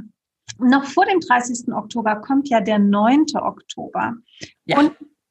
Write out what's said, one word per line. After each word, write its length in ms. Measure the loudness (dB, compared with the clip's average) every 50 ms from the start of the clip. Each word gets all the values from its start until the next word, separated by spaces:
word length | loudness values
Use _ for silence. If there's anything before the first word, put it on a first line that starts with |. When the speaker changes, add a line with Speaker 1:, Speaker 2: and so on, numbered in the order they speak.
| -10 -12 _ _ _ _ _ _ _ -20 -8 -2
Speaker 1:
noch 240 | 2 2 2 2 2
vor 200 | 0 0 0 2
dem 140 | 2 2 0
dreißigsten 520 | 0 2 0 0 0 -2 -8 -8 -8 -8 -6
Oktober 440 | -6 -8 -8 -6 -4 -2 -2 -2 -4
kommt 320 | -2 -2 0 0 0 2
ja 100 | 0 0
der 160 | 0 0 2 2
neunte 640 | 2 4 4 4 4 4 4 4 2 2 -2 -4
Oktober. 720 | -4 -6 -6 -8 -12 -18 -16 -14 -12 -10 -6 -6 -6 -6 -8 -10 _ _ _ -20 -20 -20 _ _ _
Speaker 2:
Ja. 120 | -2 2 2
Speaker 1:
Und 140 | 2 2 0 -4 -16 -20 _ _ _ _